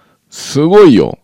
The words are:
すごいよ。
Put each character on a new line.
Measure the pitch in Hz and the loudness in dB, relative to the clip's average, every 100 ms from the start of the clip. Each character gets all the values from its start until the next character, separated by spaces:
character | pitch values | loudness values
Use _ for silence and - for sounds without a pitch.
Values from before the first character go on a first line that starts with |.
| _ _ _ | _ _ _
す | - - 135 | -20 -10 -6
ご | 160 208 185 | 0 2 4
い | 101 | 2
よ。 | 62 - | -2 -10